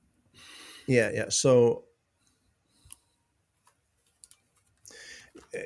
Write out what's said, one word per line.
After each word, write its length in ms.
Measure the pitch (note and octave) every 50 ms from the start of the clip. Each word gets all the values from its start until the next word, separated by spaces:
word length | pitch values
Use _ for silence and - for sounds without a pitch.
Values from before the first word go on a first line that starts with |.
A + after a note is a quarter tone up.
| _ _ _ _ _ _ _ - - - - - - - - - -
Yeah, 240 | - C3 A#2+ A2 G#2 -
yeah. 120 | G#2+ G#2+ G#2
So, 540 | - - - C#3 B2+ B2 A#2+ A#2 A#2 - - _ _ _ _ _ _ _ _ _ _ _ _ _ _ _ _ _ _ _ _ - - - _ _ _ _ _ _ _ _ _ _ _ _ _ _ _ _ _ _ _ _ _ _ _ _ - - _ _ _ _ _ _ _ _ _ _ - - - - - - - - - - - - - _ -
uh, 60 | - -